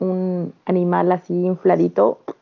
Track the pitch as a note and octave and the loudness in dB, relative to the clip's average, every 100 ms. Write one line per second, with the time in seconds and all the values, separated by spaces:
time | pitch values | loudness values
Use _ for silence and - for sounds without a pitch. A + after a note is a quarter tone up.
0 | F#3+ F#3 F#3 F3+ E3+ - - F#3 F3 F3 | -4 -2 -2 -4 -6 -8 -2 0 2 2
1 | F3 F3+ - F3 F3+ F3+ F#3 F3 F3 F3 | 2 0 -2 -2 -2 0 2 2 2 2
2 | G#3+ - - - | 0 0 -12 -18